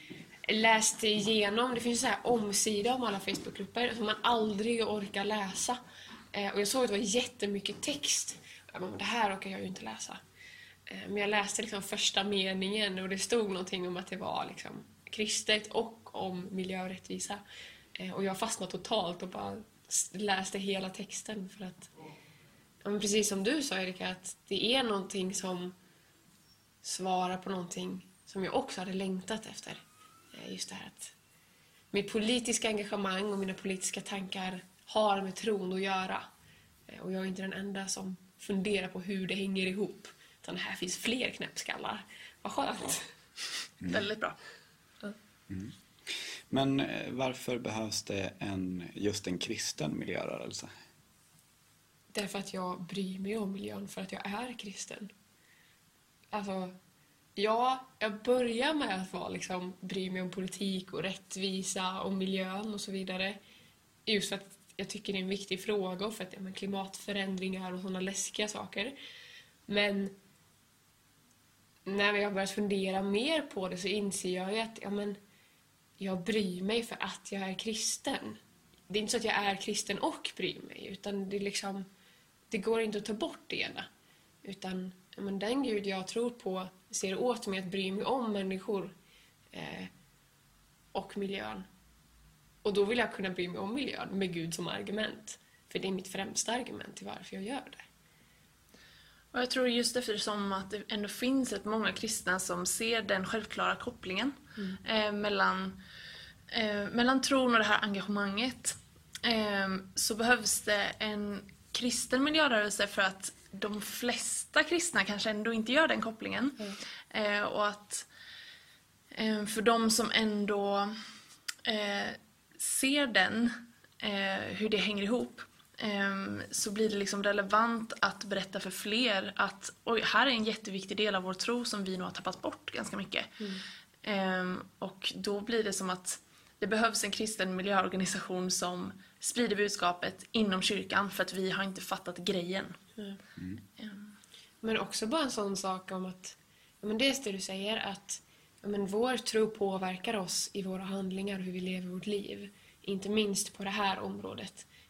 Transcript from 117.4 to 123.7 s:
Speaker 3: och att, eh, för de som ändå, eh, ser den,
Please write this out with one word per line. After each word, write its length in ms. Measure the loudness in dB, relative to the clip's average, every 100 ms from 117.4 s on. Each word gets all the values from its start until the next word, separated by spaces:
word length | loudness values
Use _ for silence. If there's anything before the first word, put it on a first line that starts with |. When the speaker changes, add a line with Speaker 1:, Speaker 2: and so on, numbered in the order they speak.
Speaker 3:
och 240 | 2 2 2
att, 380 | 0 -6 -8 -8 -16 -18 -16 -16 -18 -20 -20 _ _ -12
eh, 360 | -2 2 2 0
för 160 | 4
de 300 | 6 8 8
som 200 | 6 4
ändå, 800 | 4 4 4 2 4 4 4 2 -2 -10 -16 -20 -12 -10 -4
eh, 440 | 0 0 0 0 -2 -6 -12 _ _ -6
ser 500 | -2 2 4 4 4
den, 420 | 6 4 4 2 0 -8